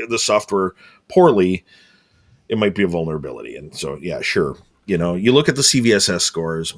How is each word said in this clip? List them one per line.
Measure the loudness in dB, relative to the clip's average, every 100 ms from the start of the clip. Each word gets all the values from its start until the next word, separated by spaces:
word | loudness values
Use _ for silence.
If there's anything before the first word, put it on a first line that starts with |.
| -4
the | -2
software | 0 0 0 -2 -2 -4 -20 _ -2
poorly, | 4 6 6 2 0 _ _ _ _ _ _ _ _ -6
it | 0
might | 0 0
be |
a | -2
vulnerability. | -2 -4 -6 -8 -14 -14 -16
And | -16 -10
so, | -10 -8
yeah, | -8 -6
sure. | -4 -2 -2 -4 _ _ -4
You | -2
know, | -2
you | 0 4
look | 4 4
at | 0
the |
C | 2 2
V | 2
S | 2 2
S | -2
scores, | -2 -4 -6 -6 -8